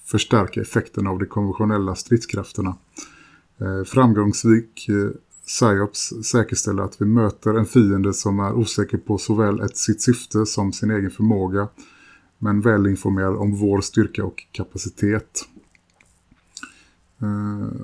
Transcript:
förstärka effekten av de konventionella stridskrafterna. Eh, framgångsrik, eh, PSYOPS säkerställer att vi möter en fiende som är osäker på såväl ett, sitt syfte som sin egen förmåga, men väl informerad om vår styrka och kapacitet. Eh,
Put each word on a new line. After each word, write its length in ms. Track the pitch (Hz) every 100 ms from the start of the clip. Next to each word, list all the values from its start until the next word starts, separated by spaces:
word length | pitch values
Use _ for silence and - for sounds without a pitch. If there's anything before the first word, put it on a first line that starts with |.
| -
förstärka 560 | 107 - 113 90 101
effekten 460 | - 107 - 107 98
av 120 | 95
de 60 | 95
konventionella 680 | 104 101 95 107 104 95 92
stridskrafterna. 800 | - 120 - 98 - - 95 92 _ - - - _ _ _ -
Eh, 220 | 98 95 92
framgångsrik, 1040 | 131 120 104 104 - 117 113 113 - -
eh, 200 | 101 104 - _ _ -
PSYOPS 680 | - 117 98 101 - - 110
säkerställer 600 | 110 120 104 - 104 95
att 180 | 95 -
vi 40 | 104
möter 480 | 117 107 - 110
en 120 | 110 104
fiende 480 | 127 101 98 98
som 260 | - 104 101
är 140 | 98
osäker 440 | 117 107 - 101 -
på 200 | - 104
såväl 420 | - 107 104 104
ett, 180 | 101 -
sitt 240 | - 107
syfte 440 | 127 120 - 107 107
som 280 | - 98
sin 180 | - 107
egen 200 | 107 98
förmåga, 560 | - 110 101 92 98 101 _ - _ - _ _ _
men 240 | 107 101
väl 260 | 113 104 98
informerad 480 | 95 98 95 95 101
om 200 | 101 101
vår 260 | 104 98
styrka 440 | - 113 104 - 98
och 180 | - -
kapacitet. 920 | - - 95 98 - 104 107 - - - - _ _ _ _ _ _ _ _ _ - - _ _ _ _ _
Eh, 460 | 104 104 104 104 104 -